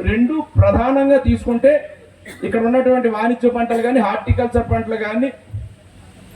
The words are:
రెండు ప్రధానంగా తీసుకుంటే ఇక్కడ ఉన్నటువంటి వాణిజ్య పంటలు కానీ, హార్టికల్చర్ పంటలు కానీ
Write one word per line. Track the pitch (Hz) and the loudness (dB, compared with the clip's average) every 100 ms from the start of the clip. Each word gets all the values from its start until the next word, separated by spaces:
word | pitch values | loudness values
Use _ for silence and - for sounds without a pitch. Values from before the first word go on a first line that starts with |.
| 185 | -2
రెండు | 214 247 311 - - | 0 0 -2 -4 2
ప్రధానంగా | 196 202 240 277 277 277 247 | 2 2 2 2 4 2 2
తీసుకుంటే | 233 - 233 269 294 - - - - - - 185 | 0 0 2 4 2 -2 -18 -20 -20 -20 -10 -4
ఇక్కడ | 220 226 | -2 0
ఉన్నటువంటి | 254 254 254 233 214 | 2 2 2 0 0
వాణిజ్య | 233 240 240 233 | -2 0 0 0
పంటలు | 233 233 233 | -2 -2 0
కానీ, | 262 196 | 2 0
హార్టికల్చర్ | - - - 240 226 202 | -2 -2 -2 0 -2 -2
పంటలు | 226 214 220 | -4 -4 -6
కానీ | 214 220 262 - - - - - - - - - - | -4 -2 -4 -6 -14 -14 -14 -18 -20 -20 -20 -20 -20